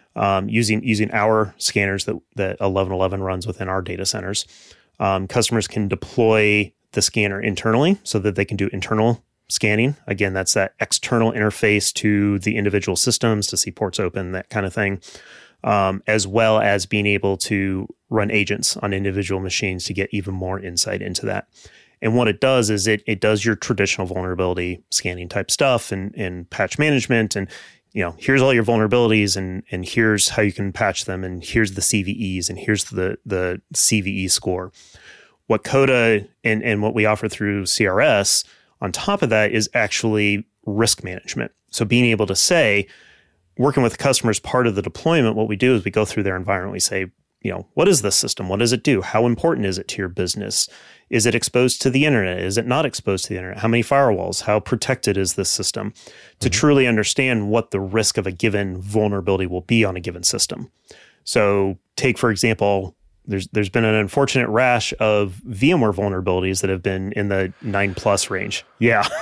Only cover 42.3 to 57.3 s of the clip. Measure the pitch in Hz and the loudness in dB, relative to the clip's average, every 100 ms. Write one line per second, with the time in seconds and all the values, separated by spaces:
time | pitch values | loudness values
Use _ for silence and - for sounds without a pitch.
42.3 | - - 170 117 101 - - - _ _ | 0 2 4 4 2 -2 -10 -20 _ _
43.3 | _ _ - 135 139 117 - 139 127 117 | _ _ 0 2 4 2 2 0 2 2
44.3 | 104 - 127 120 98 95 - 160 165 117 | 0 0 2 2 2 -2 -4 2 4 4
45.3 | 107 110 101 123 120 95 110 104 - 98 | 2 -2 2 4 2 2 0 0 0 -2
46.3 | 92 90 98 95 98 - 98 92 - _ | -2 -2 -2 -4 -4 -4 -2 -6 -10 _
47.3 | _ 104 92 95 - 180 156 104 - - | _ -8 -8 -6 2 4 4 2 0 -2
48.3 | - 92 101 117 120 - 110 - 110 120 | -4 -2 0 2 0 2 0 0 2 2
49.3 | 117 165 131 101 92 - - 92 92 92 | 2 0 0 -2 -4 -6 -6 -6 -4 -4
50.3 | 104 101 - - - - - _ 120 110 | -4 -4 -4 -4 -8 -20 -20 _ 0 2
51.3 | 120 - 123 123 - 135 135 151 123 92 | 2 0 2 2 2 2 4 4 2 2
52.3 | 90 92 101 117 135 151 - - 95 - | -2 -2 -2 0 0 0 -4 -2 -2 -2
53.3 | 95 92 101 113 117 110 139 135 92 90 | -6 -8 -4 2 2 4 4 4 2 -2
54.3 | - - 107 - 117 - 127 - 98 92 | -4 0 0 2 -2 0 -2 0 0 0
55.3 | - 95 - 101 - 104 - - - - | -2 -2 -2 -4 -6 -8 -10 -18 -20 -20
56.3 | _ - 85 151 139 127 110 104 - 131 | _ -2 2 4 6 4 2 0 0 0